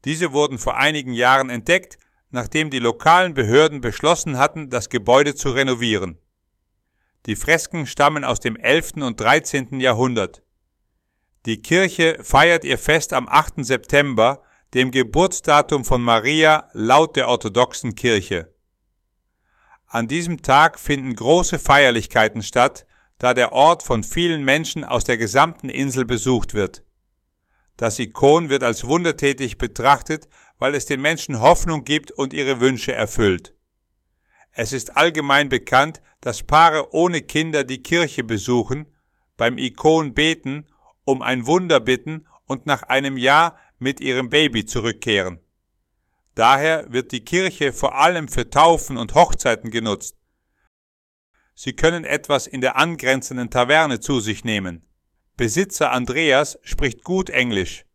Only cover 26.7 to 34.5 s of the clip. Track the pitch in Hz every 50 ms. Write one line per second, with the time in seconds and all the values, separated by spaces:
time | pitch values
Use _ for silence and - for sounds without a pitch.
26.7 | - - _ _ _ _ _ _ _ _ _ _ _ _ _ _ _ _ _ _
27.7 | _ - 117 113 107 - 123 107 - - - 139 147 165 170 151 135 139 127 120
28.7 | 113 - - 120 147 175 175 170 151 - - 139 139 135 139 120 - - - 117
29.7 | - - 113 131 143 139 - - 156 156 _ _ _ _ _ _ _ _ 127 135
30.7 | 143 139 117 - 147 131 139 151 165 156 - - 143 113 107 - 170 - - 175
31.7 | 165 151 117 - 147 156 147 - - - 139 135 - 151 143 131 135 120 120 135
32.7 | 131 113 - - 123 113 110 104 - - 113 101 92 87 - - _ _ _ _
33.7 | _ _ _ _ _ _ _ _ _ _ _ _ _ _ _ _